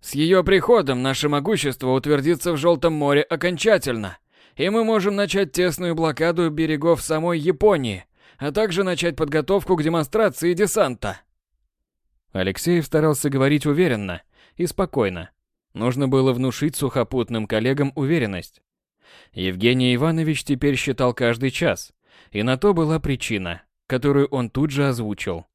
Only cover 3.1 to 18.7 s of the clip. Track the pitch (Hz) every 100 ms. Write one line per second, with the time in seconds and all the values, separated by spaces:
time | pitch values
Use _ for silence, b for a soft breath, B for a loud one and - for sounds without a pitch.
3.1 | 143 151 165 175 170 220 196 139 113 101
4.1 | 87 _ b b b 170 220 220 220 196
5.1 | 202 202 185 196 - 180 160 180 165 165
6.1 | 151 160 170 170 151 160 156 156 165 -
7.1 | 156 170 170 151 165 214 180 127 95 -
8.1 | b b b 139 147 214 170 190 175 170
9.1 | 147 156 156 139 196 - 180 151 165 147
10.1 | 175 175 135 170 175 196 - 165 120 104
11.1 | 92 _ _ _ _ _ _ _ _ _
12.1 | _ _ 95 92 95 - 175 151 160 156
13.1 | 147 147 139 135 147 143 143 180 113 98
14.1 | 87 _ b b b 170 - 185 - 104
15.1 | 90 87 _ _ _ _ - 117 127 139
16.1 | 135 131 123 131 - 147 135 139 135 117
17.1 | 131 117 117 107 110 117 139 139 151 139
18.1 | 160 113 95 - _ _